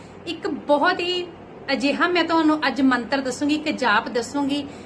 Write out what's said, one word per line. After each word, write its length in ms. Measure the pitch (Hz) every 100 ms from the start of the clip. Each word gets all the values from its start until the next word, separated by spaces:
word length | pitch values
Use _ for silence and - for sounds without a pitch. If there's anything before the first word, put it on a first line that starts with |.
| - - -
ਇੱਕ 200 | 330 349
ਬਹੁਤ 520 | 254 - 294 320 359
ਹੀ 260 | 359 359 349 - - - -
ਅਜਿਹਾ 340 | - 277 240 339
ਮੈਂ 160 | 349
ਤੁਹਾਨੂੰ 440 | 330 330 311 302 262
ਅੱਜ 140 | 269
ਮੰਤਰ 400 | 269 247 233 277
ਦੱਸੂੰਗੀ, 340 | 262 247 294 302
ਇੱਕ 140 | 302 214
ਜਾਪ 320 | 240 208 269
ਦੱਸੂੰਗੀ, 560 | 233 233 285 277 285 285 -